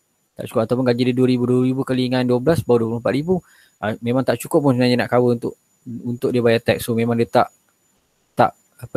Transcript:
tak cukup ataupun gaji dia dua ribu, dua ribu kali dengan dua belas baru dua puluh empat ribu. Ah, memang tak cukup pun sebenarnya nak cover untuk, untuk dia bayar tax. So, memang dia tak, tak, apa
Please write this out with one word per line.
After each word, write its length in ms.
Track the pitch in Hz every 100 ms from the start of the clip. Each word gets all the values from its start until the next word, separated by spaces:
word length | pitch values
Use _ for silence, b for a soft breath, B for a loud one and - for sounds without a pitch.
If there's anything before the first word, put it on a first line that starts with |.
| _ _ _ -
tak 80 | -
cukup 160 | 120 110
ataupun 160 | 123 131
gaji 240 | 120 123
dia 60 | 123
dua 80 | 127
ribu, 180 | 127 120
dua 160 | 127 127
ribu 160 | 131
kali 240 | 135 131 127
dengan 160 | 127 127
dua 80 | 123
belas 240 | 127 165
baru 240 | - 120 113
dua 20 |
puluh 140 | 117
empat 120 | - 127
ribu. 180 | 160 185 b b b b
Ah, 160 | 104 110
memang 240 | 117 127
tak 160 | 123 120 -
cukup 160 | 170
pun 160 | 143 123
sebenarnya 240 | 123 123
nak 80 | 107
cover 320 | 123 123 120
untuk, 160 | 123 - _ _ - 117 120
untuk 240 | 120 127
dia 160 | 123 117
bayar 160 | 113
tax. 240 | - 107 -
So, 80 |
memang 240 | 113 117 117
dia 80 | 117
tak, 240 | 123 - - _ _ _ _ _ _ _ -
tak, 160 | 117 - _ _
apa 180 | 117